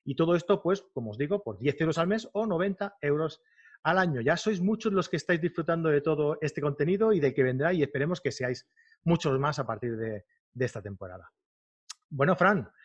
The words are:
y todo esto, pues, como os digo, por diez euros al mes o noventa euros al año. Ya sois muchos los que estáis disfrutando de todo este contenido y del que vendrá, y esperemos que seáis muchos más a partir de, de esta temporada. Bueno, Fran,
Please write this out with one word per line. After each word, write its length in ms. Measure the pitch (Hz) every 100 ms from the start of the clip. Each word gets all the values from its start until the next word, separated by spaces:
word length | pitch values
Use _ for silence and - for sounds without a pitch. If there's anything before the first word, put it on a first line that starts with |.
y 100 | 143
todo 220 | 139 165 175
esto, 260 | 170 202
pues, 200 | 165 196 -
como 200 | 131 113
os 60 | 107
digo, 240 | 147 202
por 160 | 117 101
diez 220 | 131 139
euros 160 | 165 160
al 120 | 170
mes 200 | 220 226
o 120 | 202 220
noventa 500 | 170 196 190 202 -
euros 400 | 143 147 160 - _ _ - -
al 120 | 151 185
año. 220 | 180 131
Ya 160 | 120 165
sois 240 | 214 190
muchos 320 | 185 220 220
los 160 | 196 -
que 80 | 165
estáis 240 | - 170
disfrutando 480 | 165 - 156 170 160
de 140 | 147
todo 340 | 147 151 147 160
este 180 | 151 139
contenido 540 | 143 139 147 196 220
y 60 | 196
del 120 | 135
que 100 | 127
vendrá, 300 | 127 127 156
y 100 | 180
esperemos 380 | 139 131 151 175
que 120 | 135
seáis 360 | - 127 123 - _ _ _
muchos 360 | 165 170 151 131
más 180 | 143 143
a 80 | 110
partir 300 | 107 123 113
de, 300 | 113 104 - _ _
de 120 | 120
esta 180 | 123 113
temporada. 500 | 101 98 92 90 85 _ _ _ _ _ - - _
Bueno, 220 | 135 139 180
Fran, 320 | 185 196 101 _